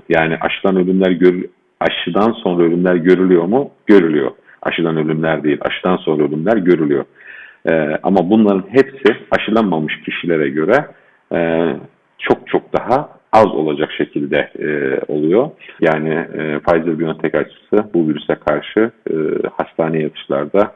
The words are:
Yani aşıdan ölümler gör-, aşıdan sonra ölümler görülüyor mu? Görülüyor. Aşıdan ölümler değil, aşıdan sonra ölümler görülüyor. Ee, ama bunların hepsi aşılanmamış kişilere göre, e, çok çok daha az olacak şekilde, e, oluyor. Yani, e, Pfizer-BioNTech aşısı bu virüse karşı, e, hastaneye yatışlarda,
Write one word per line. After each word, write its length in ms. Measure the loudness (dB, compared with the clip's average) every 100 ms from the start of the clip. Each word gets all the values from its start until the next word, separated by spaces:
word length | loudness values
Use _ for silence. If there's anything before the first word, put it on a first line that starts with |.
| 0
Yani 280 | 0 0 -2
aşıdan 340 | -4 -2 0 2
ölümler 360 | 2 2 2
gör-, 340 | 4 2 2 -4 _ _ -4
aşıdan 520 | -4 -4 -4 0 0
sonra 320 | 0 -2 2
ölümler 320 | 2 2 2 2
görülüyor 480 | 4 4 4 4
mu? 280 | 2 0 -2 _ 4
Görülüyor. 460 | 6 6 0 -2 -6 _ -10
Aşıdan 360 | -6 -2 -2 0
ölümler 460 | -2 0 0 0
değil, 140 | 0 -2
aşıdan 360 | -2 -2 -2 -2
sonra 260 | 0 0
ölümler 340 | 0 -2 0 0
görülüyor. 480 | 2 2 2 -2 -4 _ -20 -20 -20 -8 -2
Ee, 280 | 0 0 -2
ama 260 | 0 2 4
bunların 340 | 4 4 2 0
hepsi 460 | 2 2 2 0 0 -2
aşılanmamış 680 | -4 0 0 0 -2 -4 -8
kişilere 480 | -10 -8 -2 -2 -2
göre, 360 | -2 2 2 0 -12 _ _ -6
e, 340 | -2 0 0 -2 -4 -10 _ _ -8
çok 300 | -6 -4 -4
çok 260 | -6 -2
daha 360 | -6 0 -2 -2 -14 _
az 140 | 2 2
olacak 440 | 2 -2 -2 -4
şekilde, 580 | -4 -6 -4 -2 -2 -4 -6
e, 400 | -6 -4 -2 -4 -4
oluyor. 420 | -2 2 2 0 -6 -18 -2
Yani, 280 | 0 0 -2
e, 500 | -4 -4 -6 -6 -4
Pfizer-BioNTech 760 | 0 0 0 -2 -4 -4 -2 -2
aşısı 560 | -4 -10 -2 -2 0
bu 160 | 0 0
virüse 260 | -2 -4 -4
karşı, 560 | -2 -2 -2 -2 -2 -4 -6
e, 40 | -4 -2 -4 -4 -6
hastaneye 460 | -6 -4 -2 -2
yatışlarda, 680 | -4 -6 -6 -4 -2 0 -2